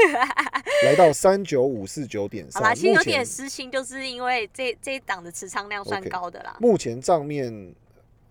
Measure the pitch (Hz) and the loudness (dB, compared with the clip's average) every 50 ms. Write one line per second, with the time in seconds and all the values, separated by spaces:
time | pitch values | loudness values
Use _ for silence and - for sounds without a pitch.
0 | 466 349 294 254 254 285 - - 302 - - 269 - 403 539 587 571 571 - - | 6 6 6 2 0 0 0 -2 -2 -2 -4 -6 -4 -2 0 2 4 6 8 8
1 | 185 160 143 - - 190 190 196 202 - 151 131 123 139 135 110 95 98 - 156 | 8 6 6 6 4 4 4 4 0 0 2 2 2 2 0 -2 -6 -8 -10 -10
2 | 147 120 - 104 101 104 - 104 85 67 - 196 208 214 240 - 339 370 392 320 | -10 -8 -6 -6 -6 -6 -6 -10 -12 -8 -4 0 2 2 2 2 2 4 4 4
3 | 330 - 320 277 247 226 - - 262 277 - - 269 254 262 269 262 240 254 269 | 4 2 0 -2 -2 -4 -8 -10 -10 -10 -10 -10 -10 -6 -6 -6 -6 -6 -10 -10
4 | 269 262 247 240 247 247 254 247 220 196 - - 262 247 233 - - 277 269 269 | -10 -10 -8 -6 -4 -2 -2 -2 -4 -6 -8 -6 -6 -6 -6 -6 -8 -8 -8 -8
5 | - - 202 185 170 175 170 - - 190 - 208 202 202 208 208 202 202 208 196 | -6 -8 -8 -8 -8 -12 -14 -14 -14 -8 -8 -8 -6 -6 -8 -8 -6 -6 -6 -6
6 | 190 185 - 185 180 175 175 - - 57 - - 220 240 214 170 - 127 117 123 | -6 -6 -8 -6 -8 -8 -10 -12 -16 -16 -8 0 2 4 4 4 0 -4 -8 -4
7 | 131 - 185 160 143 147 147 147 135 120 113 107 98 87 85 _ _ _ _ _ | 2 2 2 2 2 -2 -4 -4 -4 -6 -8 -10 -16 -18 -20 _ _ _ _ _
8 | _ _ _ _ _ _ | _ _ _ _ _ _